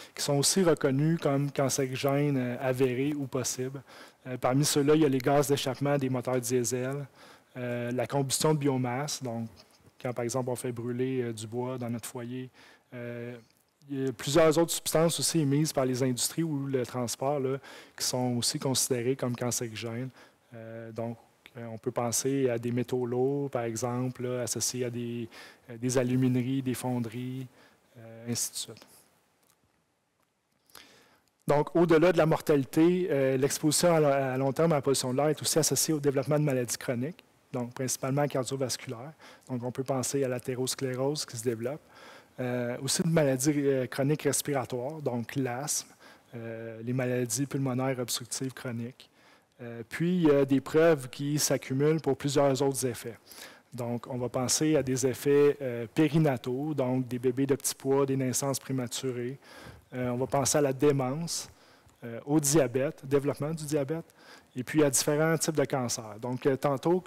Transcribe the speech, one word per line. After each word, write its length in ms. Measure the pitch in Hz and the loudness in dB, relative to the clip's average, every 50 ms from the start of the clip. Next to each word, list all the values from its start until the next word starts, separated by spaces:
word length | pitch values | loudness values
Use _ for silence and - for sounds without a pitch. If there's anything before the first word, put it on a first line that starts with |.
| - - - | -18 -16 -10
qui 80 | - - | -6 -2
sont 120 | 147 143 | 0 2
aussi 280 | 143 135 - - 196 185 | 2 2 4 4 4 6
reconnus 560 | 165 147 - - 139 131 139 151 160 170 160 | 6 4 6 4 2 4 4 4 2 2 2
comme 320 | - 147 139 139 143 139 | 2 2 2 2 0 0
cancérigènes, 880 | - 147 139 123 - 143 135 127 131 131 135 135 139 143 147 147 139 | 0 0 2 2 2 0 -2 -2 -2 -2 0 2 2 4 2 2 2
euh, 180 | 131 123 123 120 - | 2 0 -2 -4 -2
avérés 520 | 127 131 127 123 135 127 123 131 139 151 147 | 0 0 2 4 2 2 4 0 0 0 -2
ou 140 | 147 139 | -4 -6
possibles. 540 | 127 - 131 117 - - 123 127 135 135 135 - - - - - - _ _ - | -4 -2 -2 -2 -2 -4 -4 -6 -6 -8 -12 -16 -16 -20 -20 -20 -20 _ _ -12
Euh, 120 | 131 127 | -10 -8
parmi 260 | 123 - 123 131 143 151 | -2 0 2 4 4 4
ceux-là, 320 | - - 147 139 147 156 | 4 4 4 6 6 6
il 60 | 160 | 6
y 40 | 156 | 6
a 40 | 139 | 4
les 80 | 131 | 4
gaz 320 | 131 131 147 143 147 135 127 | 2 2 4 4 4 4 4
d'échappement 480 | 143 - - 135 120 - 139 143 143 | 2 0 0 -4 -2 -2 0 0 0
des 120 | 143 131 127 | 0 0 0
moteurs 300 | 131 123 - 127 127 127 | -2 -2 -2 -2 -2 -2
diesel, 640 | 117 120 127 127 117 110 127 123 127 131 139 143 139 - _ - - - - - _ _ - | 0 0 0 0 0 0 -2 -2 -4 -4 -6 -8 -10 -12 _ -20 -20 -20 -20 -20 _ _ -12
euh, 340 | 131 123 123 120 120 120 120 | -10 -6 -6 -6 -4 -4 -4
la 160 | 123 123 117 | -4 -4 -4
combustion 460 | - 143 139 139 131 - - - 156 156 | -2 0 -2 0 0 -2 0 2 2 2
de 60 | 143 | 2
biomasse, 640 | 143 139 131 127 127 120 120 135 147 147 - - | 2 0 0 0 0 -2 -2 -4 -4 -6 -8 -6
donc 280 | 131 120 113 117 113 110 - - - _ _ _ _ - _ _ | -6 -6 -6 -6 -8 -10 -12 -20 -20 _ _ _ _ -20 _ _
quand, 120 | - 127 120 | -8 -6 -4
par 100 | 127 120 | -4 -4
exemple, 260 | 117 117 131 123 127 | -2 -2 -2 -2 -2
on 60 | 123 | -4
fait 160 | - - 127 | -4 -4 -6
brûler, 520 | 117 117 117 123 120 123 127 131 131 127 120 | -6 -4 -6 -4 -2 -2 -2 -2 0 -2 -2
euh, 100 | 120 113 | -4 -6
du 120 | 107 110 | -8 -10
bois 320 | 107 113 123 123 127 131 | -8 -6 -6 -6 -4 -6
dans 120 | 123 123 117 | -6 -6 -6
notre 180 | 120 113 - | -6 -6 -8
foyer. 420 | - - 127 117 120 127 127 127 123 _ - - - - _ _ _ 127 | -10 -10 -10 -10 -8 -8 -10 -10 -12 _ -20 -20 -20 -20 _ _ _ -14
Euh, 420 | 120 120 120 120 120 120 123 123 117 113 _ _ _ _ _ _ _ 143 143 | -12 -10 -10 -10 -10 -10 -12 -12 -16 -20 _ _ _ _ _ _ _ -12 -8
il 160 | 139 135 135 | -4 -2 -2
y 20 | |
a 60 | 131 117 | -2 -2
plusieurs 440 | - - 143 139 165 160 160 143 | -4 -4 2 4 6 6 6 6
autres 140 | 165 170 - | 4 2 2
substances 480 | - - - - - 156 165 165 - - | 0 -4 -4 0 2 4 2 2 2 0
aussi 220 | 131 - - 165 | -2 0 2 2
émises 320 | 147 135 139 147 160 151 - | 2 4 2 2 2 0 0
par 120 | 139 131 | 0 0
les 180 | 131 127 123 135 | 0 2 2 0
industries 400 | 131 123 117 - - - 165 165 | 0 0 0 -4 -4 -2 -2 -2
ou 240 | 160 147 139 139 | -2 -2 -4 -2
le 180 | 139 135 127 120 | -2 0 -2 -2
transport, 560 | - - 127 120 117 - - 135 139 147 143 | -2 -4 -4 -4 -4 -4 -2 -2 0 0 0
là, 160 | 131 131 139 135 - - - - - - _ | 0 -2 -2 -4 -6 -14 -20 -20 -20 -20 _
qui 80 | - - | -6 -6
sont 320 | - 131 127 127 123 120 | -4 -2 -2 0 0 0
aussi 220 | 120 113 - - 151 | 0 -2 -2 -4 -2
considérées 580 | - 139 123 - - - 131 120 117 127 139 | -2 0 0 0 0 0 -2 0 0 -2 -2
comme 180 | - 131 123 120 | 0 -2 -4 -4
cancérigènes. 720 | - 123 120 - - 123 113 110 104 113 117 113 120 131 127 - - - _ _ _ _ _ 120 | -2 -2 -4 -2 -4 -6 -8 -8 -8 -8 -8 -6 -8 -8 -10 -12 -16 -20 _ _ _ _ _ -18
Euh, 380 | 113 113 113 113 113 113 113 110 | -16 -14 -14 -14 -14 -14 -10 -8
donc, 240 | 117 113 120 117 - - _ _ _ _ - _ | -6 -6 -6 -6 -10 -16 _ _ _ _ -20 _
euh, 80 | 120 117 117 113 | -14 -12 -12 -12
on 40 | |
peut 140 | 107 - 127 | -6 -6 -4
penser 580 | - 131 120 117 113 - - 135 139 139 131 123 | -2 -2 -2 0 -2 -2 -2 0 0 2 2 0
à 80 | 117 | 0
des 140 | 117 117 120 | 0 -2 -2
métaux 340 | 117 123 120 - 127 127 123 | -2 -2 -2 -2 -2 -2 -2
lourds, 440 | 120 123 123 127 139 143 143 143 135 | 0 0 0 2 2 0 -2 -4 -4
par 140 | - 120 117 | -4 -4 -4
exemple, 600 | 117 113 110 127 120 120 123 127 127 123 - 123 | -2 -4 -4 -4 -2 -2 -2 -2 -4 -4 -6 -6
là, 200 | 123 127 123 120 | -4 -4 -4 -4
associés 420 | 113 - 113 - - - 123 123 | -4 -4 -4 -4 -4 -2 -2 -4
à 40 | 120 | -4
des, 380 | 120 120 120 117 120 120 113 - - - - - - _ _ - | -4 -6 -6 -6 -6 -8 -8 -10 -12 -20 -20 -20 -20 _ _ -18
euh, 80 | 117 | -12
des 200 | 113 123 127 123 | -4 -4 0 2
alumineries, 640 | 131 123 123 127 127 131 127 123 127 120 131 135 135 | 2 2 2 2 4 4 4 4 2 0 0 -2 -2
des 120 | 127 131 117 | -2 -2 -4
fonderies, 720 | - - 127 123 123 113 - 117 123 127 127 127 131 127 123 _ - - - _ _ _ _ _ | -2 -2 -4 -2 -2 -4 -4 -6 -8 -8 -8 -8 -10 -12 -14 _ -20 -20 -20 _ _ _ _ _
euh, 340 | 117 113 113 113 113 117 120 | -20 -20 -18 -18 -12 -6 -6
ainsi 200 | 117 - - - | -4 -4 -4 -6
de 40 | - | -6
suite. 320 | - - 113 110 - - _ - - _ _ _ _ _ _ _ _ _ _ _ _ _ _ _ _ _ _ _ _ _ _ _ _ _ _ _ _ _ _ _ _ _ _ _ - - - - - _ _ _ _ _ _ _ _ - | -10 -10 -12 -14 -18 -20 _ -20 -20 _ _ _ _ _ _ _ _ _ _ _ _ _ _ _ _ _ _ _ _ _ _ _ _ _ _ _ _ _ _ _ _ _ _ _ -20 -20 -20 -20 -20 _ _ _ _ _ _ _ _ -2
Donc, 300 | - 143 147 151 - - | 2 2 2 2 4 4
au-delà 380 | 170 175 165 165 151 165 185 165 | 4 6 8 8 8 8 6 6
de 40 | |
la 80 | 165 156 | 6 4
mortalité, 840 | 160 160 - - - 151 143 123 - - 160 165 175 180 180 180 - | 4 2 0 2 2 2 2 2 2 4 6 6 6 6 4 2 0
euh, 240 | 143 139 135 135 135 | 2 2 4 4 4
l'exposition 580 | 131 139 135 - - 156 151 143 - 175 175 165 | 2 2 0 0 0 0 2 2 4 4 4 6
à 60 | 156 | 6
lo-, 80 | 151 | 6
à 300 | 143 139 139 135 131 127 | 4 4 2 2 0 0
long 160 | 131 135 135 127 | 0 0 0 2
terme 180 | - 160 170 | 2 2 4
à 40 | 156 | 4
la 60 | 139 | 2
pollution 300 | - 143 131 - 135 127 | 2 2 2 2 0 0
de 60 | 123 | 0
l'air 100 | 139 147 | 2 2
est 140 | 156 143 - | 2 0 0
aussi 180 | 127 - - 160 | -2 0 2 2
associée 340 | 147 - 139 - - - 156 | 2 2 2 0 0 0 0
au 60 | 143 | 2
développement 400 | 143 143 131 143 123 135 151 147 | 2 2 2 2 0 2 2 2
de 60 | 151 | 2
maladies 320 | 143 131 127 120 117 - | 2 2 0 0 -2 -6
chroniques, 480 | - - - 123 117 131 160 - - _ _ _ _ _ - | -6 -4 -4 -4 -2 -4 -6 -8 -12 _ _ _ _ _ -8
donc 220 | - 123 120 120 - | -6 -6 -6 -6 -6
principalement 520 | - 131 123 - - 135 131 135 143 147 | -6 -4 -4 -4 -4 -2 -2 0 0 0
cardiovasculaires. 880 | 131 - 135 123 - 135 135 135 120 - - - 131 117 113 131 160 - _ - - - - _ - | 0 0 -2 -4 -2 -4 -4 -2 -4 -4 -8 -8 -12 -12 -12 -12 -16 -18 _ -20 -20 -20 -20 _ -8
Donc, 140 | 127 120 120 | -8 -6 -6
on 60 | 127 | -6
peut 120 | - 139 135 | -6 -6 -4
penser 400 | - 135 127 123 - - 139 135 | -2 -2 -2 -2 -2 -2 -2 0
à 60 | 123 | 0
l'athérosclérose 960 | 127 120 - 131 127 123 131 123 - - 135 127 127 127 135 143 151 151 - | -2 -4 -4 -6 -4 -4 -4 -4 -4 -4 -4 -6 -2 -2 -2 -2 -2 -2 -6
qui 100 | - - | -8 -10
se 80 | 113 110 | -4 -2
développe. 380 | 127 113 110 117 127 151 - - - - - - - - - - _ _ - | -2 -2 -2 -4 -6 -6 -8 -14 -20 -20 -20 -20 -20 -20 -20 -20 _ _ -8
Euh, 380 | 127 123 123 123 120 120 123 143 | -6 -4 -2 -2 -4 -4 -6 -6
aussi 220 | 139 131 - - 170 | -4 -2 -2 0 0
de 60 | 165 | 2
maladies, 420 | 165 160 147 135 131 127 135 156 143 | 2 4 4 4 2 2 2 2 2
euh, 320 | 147 139 139 135 131 127 | 2 2 2 2 2 0
chroniques 360 | - - - 135 143 151 - | -2 -2 0 2 2 2 2
respiratoires, 800 | - 139 131 - - 147 139 131 117 - 127 120 123 147 160 160 | 0 0 0 0 -2 -2 -2 -2 -2 -2 -6 -6 -6 -6 -8 -4
donc 340 | 143 127 120 120 113 - - | -4 -2 -2 -2 -4 -4 -4
l'asthme, 540 | 139 127 120 120 127 - - - - - - - _ - - - - _ _ 123 | -4 -2 -2 -4 -6 -4 -4 -4 -4 -6 -8 -20 _ -20 -20 -20 -20 _ _ -16
euh, 440 | 117 113 117 113 113 113 113 113 113 113 | -12 -12 -10 -10 -10 -12 -12 -12 -10 -6
les 100 | 123 123 | -4 -2
maladies 520 | 131 127 123 123 123 123 120 110 139 143 | -2 0 0 0 0 -2 -2 -2 -4 -4
pulmonaires 520 | - - 139 135 131 123 131 131 135 131 127 | -4 -2 -2 -2 -2 -2 0 0 -2 -2 -2
obstructives 540 | 120 113 - - 123 - - - 135 131 - | -4 -4 -6 -8 -6 -8 -8 -8 -8 -8 -8
chroniques. 560 | - - 127 117 117 117 123 - _ - _ _ _ _ - - _ _ _ _ - | -10 -10 -8 -8 -8 -8 -10 -12 _ -20 _ _ _ _ -20 -20 _ _ _ _ -16
Euh, 220 | 120 117 117 117 110 - | -14 -14 -12 -12 -12 -12
puis, 280 | - - 165 175 185 | -4 -2 0 0 2
il 100 | 180 160 | 4 6
y 40 | 147 | 6
a 140 | 139 143 139 | 6 6 6
des 160 | 131 139 135 | 6 4 2
preuves 480 | - - - 156 165 170 160 139 131 123 | 2 2 4 6 6 6 6 4 0 -12
qui 300 | - - 143 143 151 143 | -10 -6 -4 -2 0 0
s'accumulent 600 | - - 139 123 - - 131 135 147 156 160 156 | 2 0 0 -2 -2 -2 0 2 2 2 2 2
pour 160 | - 139 131 | 0 0 -2
plusieurs 460 | - - 143 135 151 139 139 131 123 | 0 -2 0 2 4 4 4 4 4
autres 240 | 139 139 135 123 131 | 2 0 0 0 -2
effets. 320 | 123 110 - - 117 101 - _ - - - - - - - _ _ - | -4 -4 -6 -10 -12 -14 -14 _ -20 -20 -18 -18 -20 -20 -20 _ _ -10
Donc, 320 | 120 120 120 120 117 - | -8 -6 -4 -6 -6 -6
on 120 | - 131 123 | -6 -6 -4
va 100 | 123 113 | -4 -2
penser 460 | - 131 127 120 - - 156 156 156 | -2 -2 0 0 0 2 2 4 4
à 80 | 139 127 | 4 2
des 240 | 127 131 123 131 | 2 0 2 2
effets, 500 | 127 117 - - 143 143 143 147 147 139 - 139 | 0 0 0 2 4 6 8 6 6 4 2 -4
euh, 240 | 123 117 117 117 - - | -6 -4 -6 -8 -4 2
périnataux, 800 | 160 156 143 143 165 156 143 127 117 - 127 123 135 147 156 147 | 2 2 4 4 4 4 4 2 0 -2 -4 -4 -2 -2 -2 -2
donc 320 | 135 127 127 127 131 127 | 0 0 2 2 0 0
des 100 | 113 127 | -2 -4
bébés 300 | 120 127 127 123 135 139 | 0 0 0 2 2 2
de 80 | 135 135 | 2 0
petit 180 | - - - - | 0 0 -6 -6
poids, 320 | - - 135 135 139 139 | -4 0 2 4 4 4
des 120 | 135 135 | 2 2
naissances 420 | 135 131 127 120 - 143 139 131 - | 0 0 0 -2 -2 -2 -2 -2 -4
prématurées. 800 | - - 135 131 123 113 - - 131 131 120 123 120 127 139 - - - - - - - - - - _ 131 | -4 -4 -4 -4 -4 -4 -6 -6 -6 -6 -4 -4 -6 -6 -8 -10 -16 -20 -20 -20 -20 -20 -20 -20 -20 _ -8
Euh, 140 | 127 127 123 | -4 -4 -2
on 80 | 123 | -2
va 100 | 123 131 | -2 -2
penser 320 | - 160 139 131 - - 151 | 0 0 0 2 2 2 2
à 20 | |
la 120 | 143 135 131 | 2 2 2
démence, 760 | 131 147 147 139 139 127 127 143 165 170 156 - - - - - _ - _ - _ _ _ _ _ - | 4 4 4 4 4 0 -2 -4 -4 -6 -6 -6 -8 -8 -12 -18 _ -20 _ -20 _ _ _ _ _ -14
euh, 160 | 117 117 113 - | -12 -12 -10 -4
au 120 | 143 147 160 | 0 0 2
diabète, 640 | 143 139 151 160 131 120 117 131 135 160 - - 143 | 2 4 4 4 4 4 2 0 -2 -2 -4 -8 -4
développement 460 | 135 143 139 135 143 131 - 139 156 | 0 0 2 2 0 -2 -2 -4 -6
du 160 | 165 156 156 | -6 -6 -6
diabète, 400 | 139 156 147 135 131 160 165 - - - _ - - - - _ _ - | -2 -2 -2 0 -2 -4 -6 -8 -12 -20 _ -20 -20 -20 -20 _ _ -10
et 80 | 127 113 | -10 -8
puis 200 | - - 151 147 | 0 2 4 4
à 60 | 139 | 4
différents 480 | 123 - - 151 147 151 160 165 160 | 4 2 0 2 2 2 2 2 2
types 180 | 156 - 170 156 | 2 0 -2 0
de 100 | 147 135 | 0 0
cancers. 540 | - 147 131 123 117 - 123 110 107 104 110 | 0 0 -2 -2 -2 -4 -6 -8 -12 -12 -8
Donc, 260 | 120 123 127 123 - | -6 -6 -6 0 2
euh, 100 | 143 135 | 0 0
tantôt, 480 | - - 143 139 123 - 165 180 180 - | 2 0 0 0 0 2 2 2 2 0